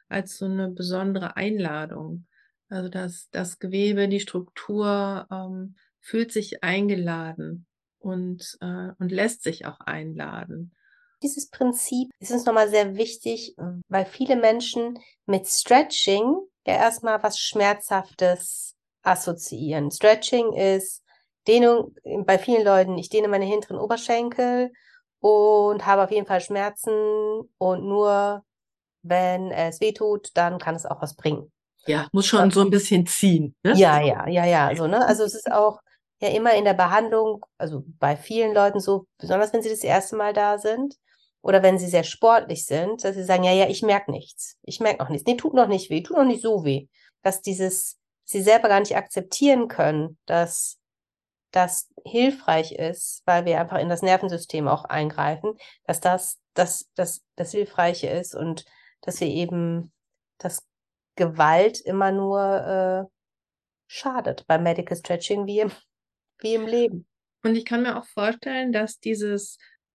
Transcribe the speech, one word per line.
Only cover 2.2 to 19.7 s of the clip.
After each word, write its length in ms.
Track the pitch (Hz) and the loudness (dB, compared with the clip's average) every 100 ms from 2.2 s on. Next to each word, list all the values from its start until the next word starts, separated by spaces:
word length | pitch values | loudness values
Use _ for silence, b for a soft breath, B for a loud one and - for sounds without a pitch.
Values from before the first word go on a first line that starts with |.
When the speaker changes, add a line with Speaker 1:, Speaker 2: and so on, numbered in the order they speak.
| 175 _ _ _ _ | -16 _ _ _ _
Speaker 1:
Also 220 | 190 185 | -10 -10
das, 400 | 185 180 175 - | -8 -10 -12 -12
das 300 | 180 180 - | -10 -10 -10
Gewebe, 480 | 185 190 208 202 202 | -8 -2 0 0 0
die 140 | 196 | -2
Struktur, 1080 | - 180 180 - - 208 208 202 196 196 - | -4 -8 -10 -14 -8 -4 -2 -2 -4 -6 -10
ähm, 440 | 190 185 185 190 - _ _ | -12 -10 -12 -14 -16 _ _
fühlt 320 | - 226 233 | -6 -4 -2
sich 320 | 220 208 - | -4 -6 -6
eingeladen 1040 | 170 190 202 190 175 165 160 170 156 170 170 _ _ _ | -4 0 0 0 -2 -4 -8 -10 -12 -12 -16 _ _ _
und, 580 | 196 185 180 180 - - | -10 -8 -8 -10 -14 -14
äh, 320 | 180 180 180 185 | -12 -10 -12 -8
und 140 | 180 | -6
lässt 320 | 185 220 233 | -2 -4 -4
sich 240 | 190 165 - | -8 -8 -10
auch 140 | - | -12
einladen. 920 | - 156 156 156 147 - 175 165 175 _ _ _ _ _ | -10 -10 -10 -12 -12 -12 -12 -14 -16 _ _ _ _ _
Speaker 2:
Dieses 300 | 285 277 - | -8 -8 -10
Prinzip 580 | - 247 240 - 254 254 - | -2 -2 -2 -4 -4 -6 -10
ist 120 | - | -6
uns 140 | 240 240 | -4 0
nochmal 240 | 220 214 | 2 4
sehr 260 | 208 196 196 | 4 2 -2
wichtig, 600 | 226 - 226 226 - - 175 180 - | -6 -6 -8 -8 -10 -12 -12 -12 -4
weil 180 | 196 190 | -4 -2
viele 300 | - 262 247 | -4 0 2
Menschen 640 | 226 226 240 240 233 240 B B - | 4 2 -2 -4 -4 -6 B B -2
mit 200 | 190 190 | -2 -2
Stretching 920 | - - 247 302 - - 196 233 349 392 _ - | -2 4 4 4 -2 0 2 2 -2 -4 _ -2
ja 80 | |
erstmal 480 | 185 233 233 233 220 | 2 2 0 -2 -2
was 160 | 214 - | -2 -4
Schmerzhaftes 1300 | - 214 202 208 - 196 - - 180 180 - - - - _ _ | -4 0 0 0 -2 -4 -4 0 0 0 -4 -12 -14 -18 _ _
assoziieren. 880 | 185 180 - 170 - 110 151 | 0 0 -2 -8 -10 -8 -6